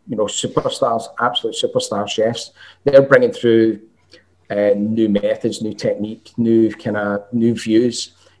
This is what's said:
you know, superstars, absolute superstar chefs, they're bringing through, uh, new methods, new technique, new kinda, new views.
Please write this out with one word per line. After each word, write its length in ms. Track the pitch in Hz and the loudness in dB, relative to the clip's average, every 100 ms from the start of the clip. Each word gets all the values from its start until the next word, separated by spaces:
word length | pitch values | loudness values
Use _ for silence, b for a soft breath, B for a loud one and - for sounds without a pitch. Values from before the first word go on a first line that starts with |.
| - | -10
you 100 | 107 | -4
know, 100 | 104 | -4
superstars, 760 | - - - 131 - 127 113 - - | -4 -4 -2 -4 -2 -2 -2 -6 -4
absolute 380 | 120 - 113 107 | -2 -2 -6 -4
superstar 520 | - - - 101 104 | -2 -2 -4 -4 -4
chefs, 440 | - 110 120 - B B B | -2 -2 -2 -10 B B B
they're 180 | 143 139 | 4 6
bringing 300 | 139 131 120 | 6 2 -2
through, 480 | - 120 113 113 101 - _ _ b b _ - | 0 2 4 4 0 -10 _ _ b b _ -8
uh, 200 | 104 104 101 | 0 2 2
new 320 | 104 113 110 | 0 0 2
methods, 540 | 101 104 110 117 101 | 2 0 -2 -4 -4
new 100 | 110 | -8
technique, 560 | 110 110 101 107 113 - - | -4 -4 -4 -6 -10 -14 -2
new 340 | 113 113 110 | 2 4 4
kinda, 500 | - 120 104 104 101 - | 0 -6 -4 -2 -4 -4
new 220 | 120 117 | 0 0
views. 580 | 113 110 110 123 117 - b b b | 0 2 2 2 -2 -12 b b b